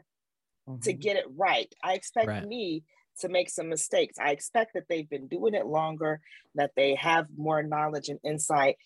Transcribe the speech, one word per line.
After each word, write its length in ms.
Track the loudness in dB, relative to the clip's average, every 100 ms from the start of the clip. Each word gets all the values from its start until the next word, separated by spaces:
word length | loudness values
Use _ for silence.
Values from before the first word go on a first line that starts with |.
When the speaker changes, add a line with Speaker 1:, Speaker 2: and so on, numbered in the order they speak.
| -14 _ _ _ _ _ -14 -6
Speaker 1:
to 80 | -2
Speaker 2:
Mm-hmm. 80 | -2
Speaker 1:
get 180 | 0 0
it 80 | -2 0
right. 380 | 2 2 0 -4
I 100 | -2
expect 340 | -2 -2 0 0
Speaker 3:
Right. 200 | 0 -6
Speaker 1:
me 360 | -6 -4 -4 -8 _ _ -10
to 80 | -2
make 220 | 0 0
some 180 | -2 -4
mistakes. 500 | -4 0 2 0 0
I 140 | 0
expect 420 | 0 0 0 0 -2
that 120 | -4
they've 220 | -4 -4
been 180 | -8 -6
doing 260 | -2 0
it 120 | 0 0
longer, 560 | 0 0 -2 -2 -2 -6 -20 _ -2
that 160 | 0 2
they 200 | 2 4
have 320 | 4 2 2 -4
more 260 | 0 0
knowledge 460 | 2 0 0 -2 -6
and 120 | -8
insight, 540 | -4 -4 2 4 4 2